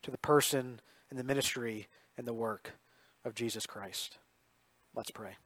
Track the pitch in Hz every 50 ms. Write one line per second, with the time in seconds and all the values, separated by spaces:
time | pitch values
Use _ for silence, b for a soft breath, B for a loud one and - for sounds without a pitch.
0 | - - 131 - - - 151 147 135 - - 135 127 127 123 110 B B B B
1 | B B 139 131 127 131 139 139 127 - - 135 120 117 110 107 101 - b b
2 | b b b - 123 120 117 113 113 110 107 104 _ - - - _ b b b
3 | b b b b _ 123 110 - 117 117 107 110 - - - 104 98 98 95 -
4 | - - - - _ _ _ _ _ _ _ _ _ _ _ _ _ _ _ -
5 | 113 - - - 110 98 98 - _